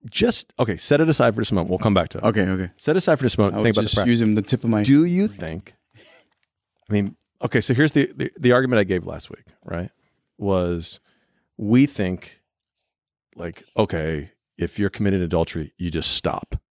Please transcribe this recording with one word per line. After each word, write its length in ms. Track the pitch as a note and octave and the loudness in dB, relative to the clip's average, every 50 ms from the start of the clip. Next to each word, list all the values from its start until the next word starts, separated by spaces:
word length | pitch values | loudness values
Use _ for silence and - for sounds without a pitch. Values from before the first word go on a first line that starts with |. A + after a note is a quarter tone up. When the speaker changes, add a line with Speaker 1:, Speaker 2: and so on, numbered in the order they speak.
| _ A2+ | _ -10
Speaker 1:
just, 420 | - - G3+ B3 A3+ - - _ _ - | -2 0 0 0 0 -2 -6 _ _ -4
okay, 180 | B2+ A2+ G2 | -2 -2 -2
set 240 | E2+ - - D3 C#3+ | -6 0 2 4 4
it 80 | D#3+ D#3+ | 4 4
aside 260 | D#3 - B2+ A#2+ G#2+ | 4 4 2 2 2
for 60 | A2+ | 0
just 120 | A2+ - A2 | -2 -2 0
a 20 | |
moment. 160 | F#2+ E2 - | -2 -2 -2
We'll 80 | F2+ F#2 | -4 -2
come 160 | - A2+ G2+ | 0 2 2
back 140 | F#2+ E2 - | 2 0 0
to 80 | - - | -6 -2
it. 60 | - | -2
Speaker 2:
Okay, 180 | A2 A2 G#2+ F#2+ | 0 0 2 0
okay. 280 | F#2 F#2+ F#2 F#2 F2 _ | 0 0 -4 -4 -8 _
Speaker 1:
Set 200 | _ - - D#3 | _ -4 0 0
aside 200 | F#3 F3+ - E3 | 0 2 2 0
for 60 | C3+ B2+ | 2 2
just 120 | A#2+ - - | -2 0 2
a 20 | G#2+ | 0
moment. 140 | G2 - | 0 2
Speaker 2:
I 20 | G#2 | 0
was 60 | G#2+ | 0
Speaker 1:
Think 100 | A#2 G#2+ | 2 2
about 40 | G#2+ G#2 | 2 0
the 20 | |
Speaker 2:
just 80 | G#2+ - | 0 0
Speaker 1:
practice. 160 | G#2+ G2+ A#2+ | 0 2 2
Speaker 2:
using 240 | A#2+ A#2 A#2 A2 G#2 | 2 2 2 2 2
the 80 | G#2+ G2+ | 0 0
tip 220 | - - - - | 0 -2 -2 0
of 60 | A#2 | 0
my 120 | A2+ G#2+ G#2+ | 0 0 4
Speaker 1:
Do 220 | A#2+ C#3 C#3+ D#3+ | 4 4 4 4
you 240 | F3 F3 F3+ G3 G#3+ | 4 2 0 0 -2
think, 460 | G#3 - F#2 D#2+ D#2+ F2+ - - _ _ _ _ _ - - _ - _ _ _ _ _ _ _ _ _ _ _ _ _ _ _ | -4 -8 -12 -10 -10 -12 -14 -16 _ _ _ _ _ -20 -20 _ -20 _ _ _ _ _ _ _ _ _ _ _ _ _ _ _
I 40 | G#2+ | -2
mean, 240 | G2+ G2+ G2 - _ _ _ _ _ - | -2 -2 -2 -6 _ _ _ _ _ -8
okay, 180 | B2 - B2 | -2 0 0
so 120 | G#2+ - B2+ | 0 0 2
here's 180 | A#2 D3+ D#3 - | 2 2 2 4
the, 180 | D3 C#3 - - | 2 0 0 -2
the, 160 | - C3+ - _ - | -6 -8 -8 _ -2
the 140 | D#3 B2 A#2+ | 2 4 4
argument 280 | B2 C3 B2+ B2 A2 | 4 2 2 2 0
I 40 | G2+ | 2
gave 220 | F2+ F#2+ F2+ E2 | 2 0 -4 -4
last 240 | - D#2 D2 - - | -6 -12 -12 -14 -16
week, 140 | - - _ _ _ _ _ | -20 -20 _ _ _ _ _
right? 260 | - - E2+ F2 - _ _ _ _ _ _ _ _ _ _ | -10 -8 -8 -8 -8 _ _ _ _ _ _ _ _ _ _
Was 600 | - G2+ F#2+ F#2 F2+ F2 F2 E2+ E2+ - - - _ _ _ _ _ _ _ _ _ _ _ | -4 -2 0 0 0 0 -2 -4 -6 -10 -14 -16 _ _ _ _ _ _ _ _ _ _ _
we 300 | - A2 G2+ A2+ B2+ C#3 | -10 -2 2 4 4 4
think, 540 | D3 C#3+ - G#2 F#2 F#2 F2 - - - _ _ _ _ _ _ _ _ _ _ _ _ _ _ _ _ _ _ _ _ | 4 0 -2 -4 -4 -4 -6 -10 -18 -20 _ _ _ _ _ _ _ _ _ _ _ _ _ _ _ _ _ _ _ _
like, 260 | - F2 E2+ E2 - - _ _ | -12 -12 -12 -12 -14 -20 _ _
okay, 560 | - A2 - - E2 D#2 D#2+ D#2+ D2+ C#2+ F2+ _ _ _ _ _ - | -2 -2 0 0 -4 -2 -2 -4 -6 -8 -12 _ _ _ _ _ -6
if 200 | E2+ E2+ - - | -6 -6 -4 -2
you're 120 | G#2 G2 | -4 -4
committing 320 | - - G#2+ G2+ G2 F#2+ F2+ | -2 -2 -2 0 0 0 0
adultery, 500 | E2+ E2 E2+ E2 - - E2+ D#2 C#2 _ _ | 0 0 0 0 -2 -4 -10 -10 -10 _ _
you 120 | F2 F2 | -8 -4
just 220 | D#2 E2 D2+ - - | -4 -2 -2 -2 -4
stop. 440 | - - D#2+ - - - _ - - _ _ | -2 -2 -4 -4 -4 -8 _ -10 -10 _ _